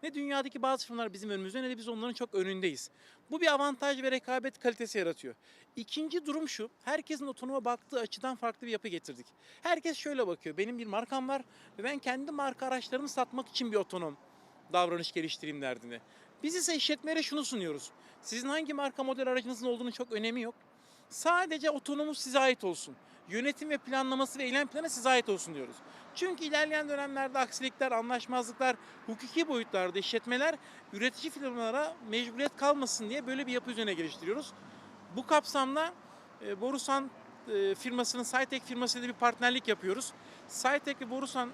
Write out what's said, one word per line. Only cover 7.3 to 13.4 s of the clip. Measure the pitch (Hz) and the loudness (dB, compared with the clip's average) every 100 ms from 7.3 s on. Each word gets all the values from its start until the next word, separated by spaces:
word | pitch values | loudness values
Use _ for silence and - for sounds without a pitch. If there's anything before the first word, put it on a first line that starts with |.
| 262 254 269 240 | -6 -4 -2 0
baktığı | 240 - 262 | -2 -2 -4
açıdan | 214 - 254 254 | -4 -4 -4 -2
farklı | 233 220 240 | -4 -4 -4
bir | |
yapı | 214 226 | -4 -2
getirdik. | 170 - 123 123 _ - - | -6 -6 -14 -14 _ -20 -6
Herkes | 330 339 330 302 | 2 2 2 -2
şöyle | 302 285 214 | -2 0 0
bakıyor, | 175 - 156 | 0 -4 -2
benim | 208 247 | -2 -2
bir | 226 | -2
markam | 202 240 269 262 | -2 0 -2 0
var | 269 254 - - - | -2 -4 -20 -20 -6
ve | |
ben | 220 285 | -4 -2
kendi | 262 254 285 | -2 -2 -2
marka | 294 277 262 262 | -2 -2 -2 -2
araçlarımı | 262 233 254 277 | -2 0 -2 -2
satmak | - 254 247 | 0 0 -2